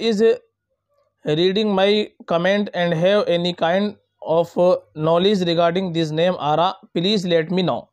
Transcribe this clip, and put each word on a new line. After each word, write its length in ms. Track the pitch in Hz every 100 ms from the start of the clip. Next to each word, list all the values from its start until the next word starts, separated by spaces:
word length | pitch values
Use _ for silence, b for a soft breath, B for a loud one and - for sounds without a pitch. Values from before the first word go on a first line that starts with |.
is 220 | 226 208 226 226 - _ _ _ _ _ _ _
reading 500 | - 156 185 196 214
my 320 | 190 196 214 214 - -
comment 380 | 170 180 202 208 180
and 180 | 175
have 320 | 160 180 208 180
any 260 | 170 175 175
kind 280 | 165 185 208 - _ _ -
of 160 | 165 165 - 180 180 - 151
knowledge 440 | 156 170 190 208
regarding 500 | 175 165 170 175 190
this 200 | 165 160
name 260 | 156 180 175
Ara, 300 | 143 156 180 - - 175
please 300 | 180 214 180
let 260 | 165 160
me 100 | 180
know। 180 | 165 117 -